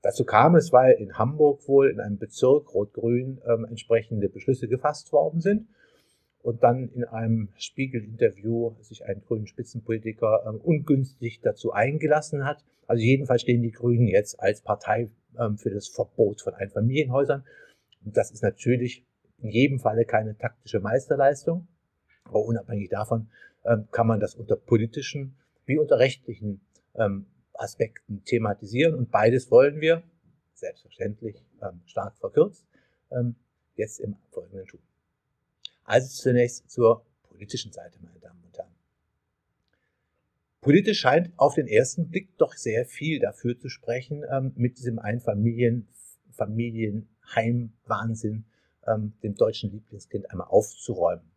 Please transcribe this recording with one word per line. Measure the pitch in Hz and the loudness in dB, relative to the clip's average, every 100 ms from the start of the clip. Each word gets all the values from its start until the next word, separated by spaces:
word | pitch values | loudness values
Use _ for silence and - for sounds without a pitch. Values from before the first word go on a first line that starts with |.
Dazu | 101 - | -2 -2
kam | 120 107 147 | 2 6 8
es, | 170 - | 6 6
weil | 123 127 | 6 8
in | 123 101 101 | 6 2 -2
Hamburg | 117 151 147 139 - | -2 4 4 4 4
wohl | 139 135 | 4 4
in | 104 | 2
einem | 104 101 | -6 -8
Bezirk | 110 - 127 147 147 | -8 0 4 4 2
Rot-Grün, | 95 104 - 117 120 131 131 | -4 -4 -4 0 0 -2 -8
ähm, | 120 117 | -2 -2
entsprechende | 113 113 - 113 110 110 101 | -2 -12 0 0 0 -4 -4
Beschlüsse | 98 - 131 110 | -4 -2 -2 -2
gefasst | 127 147 143 - | -2 -2 -4 0
worden | 147 160 165 | 0 2 0
sind | 170 214 - _ _ _ _ _ _ _ | 0 0 -4 _ _ _ _ _ _ _
und | 120 113 | -6 4
dann | 120 127 123 | 4 4 -4
in | 123 | -8
einem | 123 113 113 113 101 _ | -6 -4 0 0 -2 _
Spiegel-Interview | - - 135 123 107 113 117 95 107 117 117 113 | -14 -6 -6 -6 -8 0 0 0 -4 -2 -4 -6
sich | _ 113 | _ -16
ein | - 98 _ | -8 -8 _
grünen | 113 104 | -6 -6
Spitzenpolitiker, | - 120 - - 113 113 113 110 110 110 | -12 -12 -12 -6 -6 -6 -2 2 2 0
ähm, | 107 | -6
ungünstig | 165 156 135 139 131 _ 117 - | 0 0 2 2 2 _ -10 -4
dazu | - - 110 | -4 -2 -4
eingelassen | 101 120 147 147 151 151 143 | 0 0 0 0 0 0 -6
hat. | 135 147 _ _ - | -4 -6 _ _ -4
Also | 117 | 0
jedenfalls | 113 135 131 123 | 2 2 2 0
stehen | - 120 | 2 0
die | 117 | 0
Grünen | - 120 117 117 | -2 0 4 4
jetzt | 95 104 - | 4 0 -2
als | 98 107 | -2 -2
Partei, | - 101 - 107 113 _ _ 117 | -4 -6 -2 -2 -4 _ _ -6
ähm, | 113 104 | -4 -2
für | 117 | -6
das | 98 - | -8 -10
Verbot | - - - 107 104 | -8 -8 2 2 2
von | - | -10
Einfamilienhäusern. | - 98 104 113 139 139 131 139 139 131 - - _ _ _ | -8 -8 -2 0 0 0 0 0 -2 -6 -20 -20 _ _ _
Und | 104 113 | -4 -4
das | 117 | -4
ist | 113 | -4
natürlich | 104 - 123 127 123 - _ _ _ _ | -4 -2 -2 0 -2 -10 _ _ _ _
in | 110 | -4
jedem | 110 139 135 | 2 2 2
Falle | - 110 117 | -2 0 2
keine | 113 110 107 | 0 0 -6
taktische | 117 _ - 104 | -10 _ -6 -4
Meisterleistung. | 98 127 135 139 139 143 - 170 - _ _ _ _ _ | 0 -2 0 2 2 2 -4 -6 -8 _ _ _ _ _
Aber | - 107 | -4 -4
unabhängig | 107 117 - 107 95 | -2 -4 -6 -10 -6
davon, | 98 110 117 110 _ - _ | -6 -4 -6 -6 _ -20 _
ähm, | - 110 107 | -2 -2 0
kann | - 113 | -2 0
man | 107 | 0
das | 101 - | -2 -6
unter | 95 101 | -6 -6
politischen | - 113 113 143 131 143 135 - _ _ - | 0 0 0 -6 -10 -10 -12 -16 _ _ -4
wie | 147 | -2
unter | 151 131 | 2 4
rechtlichen, | 131 - - - 104 98 _ _ _ | 2 0 -14 -10 -8 -10 _ _ _
ähm, | - 107 98 98 _ _ | -4 -2 -2 -10 _ _
Aspekten | - 110 - 110 - - 101 | -12 -12 -6 -6 -6 -14 -14
thematisieren. | - 117 107 101 101 117 160 | -4 -2 -2 -6 -6 0 0
Und | 151 120 | 0 -2
beides | - 110 123 - | 2 4 2 4
wollen | 120 143 151 | 6 6 2
wir, | 156 165 - _ _ _ _ | 0 0 -2 _ _ _ _
selbstverständlich, | _ - - _ - 98 104 113 - _ _ | _ -16 -16 _ -8 -8 -8 -12 -14 _ _
ähm, | 101 87 | -14 -14
stark | _ - 95 _ | _ -10 -10 _
verkürzt, | 95 - 196 - _ _ _ _ _ | -2 0 0 -2 _ _ _ _ _
ähm, | 127 120 120 _ _ _ | -4 -4 -6 _ _ _
jetzt | - 107 - | -8 -8 -8
im | 101 101 _ | -10 -10 _
Folgenden | - 90 98 95 | -16 -14 -18 -18
tun. | - _ _ _ _ _ _ _ _ - _ | -20 _ _ _ _ _ _ _ _ -20 _
Also | - 107 131 | 0 0 0
zunächst | - 135 123 120 - _ | -4 2 2 2 -2 _
zur | - 113 117 _ _ _ | 2 4 4 _ _ _
politischen | _ 104 - 107 | _ -12 -10 -12
Seite, | - 98 _ | -16 -20 _
meine | 85 _ | -20 _
Damen | 90 90 87 | -20 -20 _
und | - | -18
Herren. | - _ _ _ _ _ _ _ _ _ _ _ _ _ _ _ _ _ _ _ | -18 _ _ _ _ _ _ _ _ _ _ _ _ _ _ _ _ _ _ _
Politisch | 139 160 202 208 | 4 4 4 0
scheint | 131 151 175 - | 2 2 0 2
auf | 139 165 | 2 2
den | 131 | 2
ersten | 107 131 - 160 | 2 2 -2 -6
Blick | 185 - _ | -6 -10 _
doch | 151 | -2
sehr | - 120 110 123 | -2 -4 -4 -4
viel | - 151 147 | -6 -6 -2
dafür | 101 - 120 120 | -4 -4 -8 -8
zu | 127 | -12
sprechen, | - - 123 127 147 147 | -14 -8 -8 -8 -12 -6
ähm, | 135 131 | -4 -4
mit | - 123 123 | -2 -4 -2
diesem | 120 113 | -8 -6
Einfamilien-, | 104 120 113 104 113 117 120 117 104 _ - _ _ | -6 -6 -4 -2 -2 0 0 0 -8 _ -20 _ _
Familienheim-Wahnsinn, | - 104 110 117 113 107 104 - _ _ - 117 120 117 _ - 107 117 110 110 110 110 _ _ _ - | -8 -6 -4 -6 -4 -4 -6 -10 _ _ -2 -2 -2 -6 _ -8 -6 -4 -6 -8 -8 -12 _ _ _ -6
ähm, | 107 107 - | -4 -4 -8
dem | 107 | -10
deutschen | 98 107 - 101 | 0 0 0 -10
Lieblingskind | 104 _ 101 - 107 - | -10 _ -20 -12 -12 -10
einmal | 92 - | -12 2
aufzuräumen. | 101 107 - - 92 85 87 _ | 2 2 -10 -10 -2 -2 -2 _